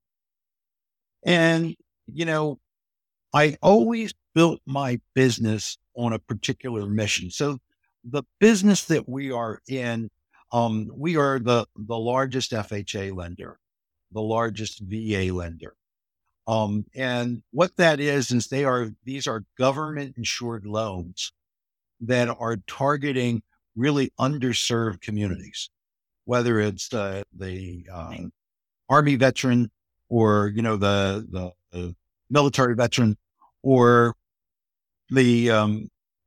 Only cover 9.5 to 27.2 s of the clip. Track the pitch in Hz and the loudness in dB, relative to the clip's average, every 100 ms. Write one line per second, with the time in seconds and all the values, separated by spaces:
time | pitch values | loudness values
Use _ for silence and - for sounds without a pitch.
9.5 | 104 - 131 120 113 113 - _ _ _ | -8 -10 -6 -4 -6 -8 -12 _ _ _
10.5 | 120 117 110 107 - 160 160 139 135 117 | 0 0 0 -4 -6 -2 2 2 0 2
11.5 | 120 104 - 107 113 117 127 131 127 - | 2 0 -8 -8 -4 -2 0 -2 -2 -4
12.5 | 113 101 104 95 104 98 92 87 87 95 | -6 -6 -8 -8 -8 -8 -8 -10 -12 -16
13.5 | - _ _ _ _ _ 104 107 113 113 | -18 _ _ _ _ _ -8 -2 -2 -2
14.5 | 107 107 - 98 110 110 98 92 90 85 | -4 -10 -10 -10 -8 -4 -2 0 -2 -6
15.5 | 82 - - _ _ _ _ _ _ - | -12 -18 -20 _ _ _ _ _ _ -4
16.5 | 110 104 104 - 131 131 123 120 120 - | -2 0 -4 -6 -6 -4 -2 -4 -6 -8
17.5 | 135 180 - 165 143 143 139 117 123 - | 0 0 4 4 4 2 0 0 0 0
18.5 | 135 139 123 110 - 120 135 135 113 98 | -2 0 0 -4 -8 -12 -8 -6 -6 -10
19.5 | - 131 139 156 151 139 127 107 - 120 | 0 0 0 -4 -8 -10 -8 -8 -6 -6
20.5 | 113 101 107 110 92 85 - - - _ | -8 -6 -4 -4 -6 -10 -10 -12 -14 _
21.5 | _ _ _ _ _ 117 123 120 127 113 | _ _ _ _ _ -2 0 0 -2 -6
22.5 | 113 - - 143 143 143 131 123 113 - | -6 -8 -4 -2 -2 -2 -2 0 -2 -6
23.5 | _ _ 110 139 143 131 - 127 151 127 | _ _ -4 0 0 -2 -2 -2 -2 -2
24.5 | 113 - 117 113 95 - 104 101 87 - | -2 0 0 -2 -4 -6 -4 -4 -4 -10
25.5 | - - _ _ _ _ _ - 123 120 | -14 -14 _ _ _ _ _ -2 0 2
26.5 | 110 104 90 - 117 101 98 | 2 0 -2 -8 -6 -6 -6